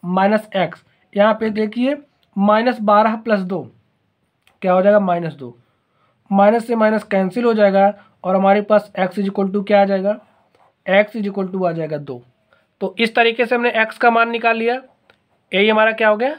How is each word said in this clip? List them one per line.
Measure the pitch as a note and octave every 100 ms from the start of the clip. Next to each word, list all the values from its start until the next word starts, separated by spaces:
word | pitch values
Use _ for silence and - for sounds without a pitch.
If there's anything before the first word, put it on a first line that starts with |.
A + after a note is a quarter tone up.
माइनस | F3 F#3 G3 G#3+ A3 G3
x। | E3+ - _ _ _
यहाँ | G3+ G#3
पे | G#3+ A3
देखिए | G#3 G#3+ A3+ B3+ D4 - _ _ -
माइनस | G3+ G#3+ B3 A#3+
बारह | G#3 G#3 A3+ A3
प्लस | A#3 G#3
दो | F#3 F#3 C3 _ _ _ _ _ _ _ _ _
क्या | F#3+
हो | F3+
जाएगा, | G3 G#3
माइनस | G3 F3 E3+
दो। | C3+ B2+ - _ _ _ _ _ _ _
माइनस | G3 G3+ A#3 A3+
से | A3+
माइनस | G#3+ G#3+ -
कैंसिल | F#3+ F#3 A#3+ A#3+
हो |
जाएगा | A3 G3+ G3 G3 G3+ _ _
और | F3+ F#3+
हमारे | G3 G3+
पास | G#3 G#3+ G#3 -
x | F#3 G#3
is | G3
equal | G3 G3
to | G3+ G3
क्या | G#3
आ | G3
जाएगा, | G3 F#3+ A3 _ _ _ _ _ _ -
x | G3 G#3 A#3
is | G3+
equal | G3 F#3+
to | F#3 F3+
आ |
जाएगा | E3 D#3 D3+
दो। | C#3+ B2 _ _ _ _ _ _
तो | G3 -
इस | A3+ A#3
तरीके | A#3 A3+ A#3
से | B3
हमने | A#3+ A3+
x | A3 -
का | A#3+
मान | A3+ A#3
निकाल | A#3 A#3 A3+
लिया, | A3+ B3+ C4 _ _ _ _ _ _
यही | F#3+ G#3
हमारा | G#3+ A3
क्या | G#3+ A3
हो | G#3+
गया | B3+